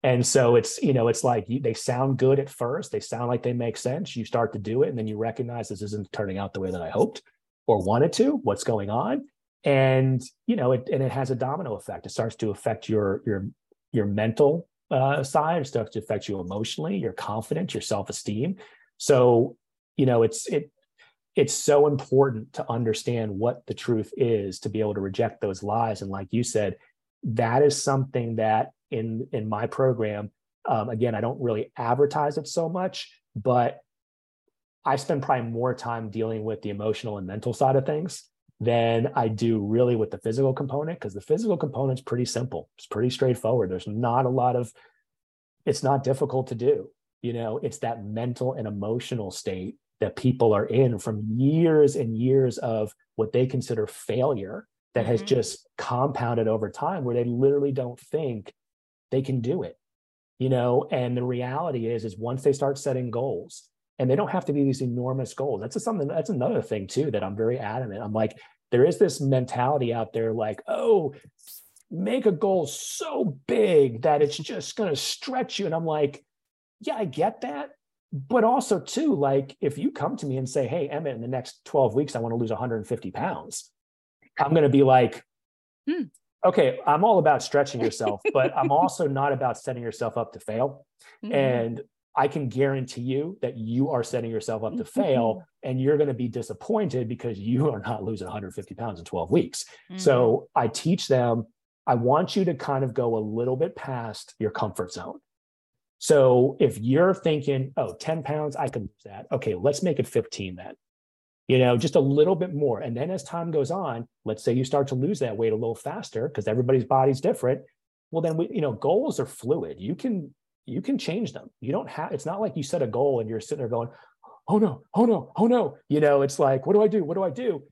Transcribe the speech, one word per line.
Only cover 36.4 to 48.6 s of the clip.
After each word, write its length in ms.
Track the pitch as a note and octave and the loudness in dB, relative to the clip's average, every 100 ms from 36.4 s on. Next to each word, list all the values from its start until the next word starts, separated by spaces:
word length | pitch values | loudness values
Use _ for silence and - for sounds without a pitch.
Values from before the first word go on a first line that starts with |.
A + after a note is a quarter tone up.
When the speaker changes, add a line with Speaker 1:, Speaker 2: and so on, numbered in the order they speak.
Speaker 1:
with 180 | G#2+ G#2+ | -4 -6
the 60 | G#2+ | -6
emotional 460 | G2+ G#2+ G#2 A#2 G#2 | -4 -2 -2 -4 -8
and 100 | F#2 | -8
mental 260 | G#2 A#2+ | -6 -6
side 220 | A2+ C3+ C3+ | 0 4 4
of 100 | C#3 | 2
things 380 | D3+ F3 - - _ _ _ | -4 -6 -10 -18 _ _ _
than 520 | A2 A#2+ A#2 A#2 A#2+ - | 0 2 4 2 0 0
I 120 | A2+ | 0
do 320 | A2 A#2 A2+ G2+ | 0 2 2 2
really 300 | A2+ B2 A#2 | 2 4 4
with 160 | G#2+ | 0
the 60 | G#2 | -2
physical 360 | A2+ A#2 C3+ | -4 2 2
component, 460 | C3 C#3 C#3 D#3 F3 | 0 -4 -4 -4 -6
'cause 140 | - | -10
the 80 | G2 | -12
physical 360 | - D#3 A3+ E3+ | -2 0 2 0
component's 440 | D3+ B2 C3+ B2+ | -2 -2 -2 -2
pretty 240 | - A#2+ B2 | -4 -2 -2
simple. 440 | A#2+ B2+ E2 - _ | -2 -4 -8 -12 _
It's 100 | - | -10
pretty 220 | G#2 B2 | -2 -2
straightforward. 600 | - C3 A#2+ A2 B2 A2+ | 2 0 2 2 2 0
There's 160 | F#2 G#2+ | -4 -6
not 380 | G#2+ A#2+ A#2+ B2+ | -2 0 2 2
a 40 | |
lot 260 | C3 B2 B2 | 2 2 0
of, 160 | A#2+ - _ _ _ _ _ _ _ _ - | -4 -12 _ _ _ _ _ _ _ _ -4
it's 180 | C#3+ | 0
not 200 | C3+ C#3 | 2 2
difficult 440 | B2+ C3+ C#3 C3 B2+ | 2 0 0 -2 -4
to 80 | A#2 | -2
do. 340 | B2 A#2 - _ _ _ | 0 0 -2 _ _ _
You 120 | A#2+ | -6
know, 240 | A#2 A#2 A2+ | -4 -4 -4
it's 200 | A#2+ - | -6 -6
that 240 | A#2 A#2 G2+ | -6 -6 -6
mental 480 | G#2+ B2 A#2+ B2+ | -4 -4 -2 -4
and 140 | C3+ | -4